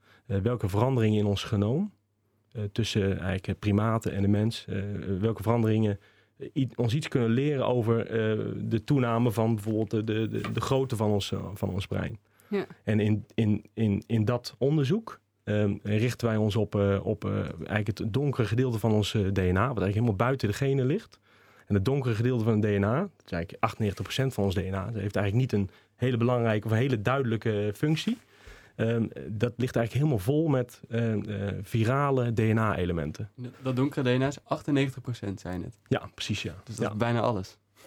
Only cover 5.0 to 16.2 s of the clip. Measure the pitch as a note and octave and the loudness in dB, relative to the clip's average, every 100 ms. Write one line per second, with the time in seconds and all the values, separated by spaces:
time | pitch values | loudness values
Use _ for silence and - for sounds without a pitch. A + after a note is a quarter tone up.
5 | - F#2 A2 G#2+ G#2 A#2 A2 A2 G#2+ G2 | -4 -2 0 0 0 2 4 2 2 0
6 | - _ _ - - - B2+ - A#2 D3 | -8 _ _ -18 -8 -4 -4 -2 0 0
7 | - C3+ A2+ A#2 D3 C#3 A#2+ B2 A2 A2+ | 0 0 2 2 2 0 0 2 2 0
8 | - A2+ A2 G#2+ G#2+ - A2 A2+ - C#3+ | 0 -2 0 0 -2 -6 -2 -2 2 2
9 | A#2+ A#2 B2 A2 A2 A2 G#2+ A2 G#2+ A2 | 2 2 2 2 2 0 0 -2 0 -2
10 | A2 G#2+ A2 A2 G#2 A2 - C3+ C3 A2 | 0 -2 -2 -4 -4 -4 0 0 0 0
11 | G#2+ G#2 - G2 F#2 G2+ F#2+ F#2 - G2 | 2 2 0 -6 -8 -6 -4 -4 -4 -4
12 | F2+ G#2 _ _ - G3+ - - - G#2+ | -6 -8 _ _ -6 -6 -6 -8 0 2
13 | G#2 G#2 - - G#2+ G2+ - - A2 G#2 | 2 0 -2 0 2 0 -2 -2 0 0
14 | - A2+ G#2+ A#2+ - - C3+ D#3 C3 G#3+ | 0 0 0 -2 -6 -2 0 2 2 0
15 | A3+ - _ _ - G#2 G#2 - G#2 G#2+ | -4 -16 _ _ -2 0 0 0 -2 0
16 | A#2+ A#2 | 0 0